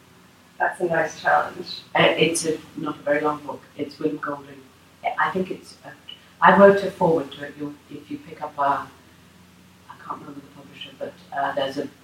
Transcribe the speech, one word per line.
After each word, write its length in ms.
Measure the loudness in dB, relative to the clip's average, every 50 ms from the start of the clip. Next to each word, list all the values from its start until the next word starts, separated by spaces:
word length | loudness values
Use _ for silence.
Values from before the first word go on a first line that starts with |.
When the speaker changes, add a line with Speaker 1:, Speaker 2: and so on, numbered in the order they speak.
| -20 -20 -20 -20 -20 -20 -20 -20 -20 -18 _ -4
Speaker 1:
That's 220 | -2 -2 -2 -2
a 60 | -2
nice 340 | -2 0 0 -2 -2 -4 -6
challenge. 600 | -2 2 2 2 2 0 -6 -12 -12 -12 -14 -16 -10 -4 0
Speaker 2:
Uh, 200 | 2 4 4 4
it's 300 | 4 2 2 0 0 -2
a, 120 | -2 -4 -4 -6 -12 -12 -10
not 180 | -8 -8 -8
a 60 | -6 -2
very 180 | -2 0 0
long 240 | 0 0 -2 -4 -6
book. 160 | -12 -14 -14 -14 -16 -12
It's 220 | -10 -10 -10 -6 -4
William 200 | -4 -4 -4 -4
Golding. 440 | -6 -8 -8 -8 -10 -16 -20 -20 -20 -20 -20 -20 -20 -20 -16 _ -8 -6 -4 -2
I 120 | -2 -2
think 200 | -2 -2 -4 -4
it's, 260 | -6 -10 -14 -18 -20 -20 -20
a, 60 | -20 -20 -20 -20 -20 -20 -20 -20 -20 -2 4 6
I 140 | 6 10 10
wrote 240 | 10 10 10 8 4
a 60 | -2
foreword 400 | -2 2 2 4 4 2 0 -2 -10
to 120 | -12 -12
it. 100 | -12 -12 -10
You'll, 160 | -10 -10 -10 -12 -18 -18
if 200 | -18 -18 -14 -12
you 80 | -14 -14
pick 240 | -14 -16 -16 -12 -12
up 160 | -10 -4 -2
a, 40 | 0 0 0 -2 -4 -10 -16 -20 -20 -20 -20 -20 -20 -20 -20 -20 -20 -20 -20 -20 -20 -20 -20 -20 -20 -20
I 60 | -20 -16 -14
can't 160 | -12 -12 -12
remember 200 | -12 -16 -16 -18
the 200 | -18 -20 -20 -20
publisher, 300 | -20 -20 -20 -18 -18 -18 -14 -12
but, 160 | -12 -12 -12 -14 -16 -10 -6
uh, 180 | -4 -4 -4 -2
there's 240 | -2 -4 -4 -4 -6
a, 100 | -8 -8 -10 -18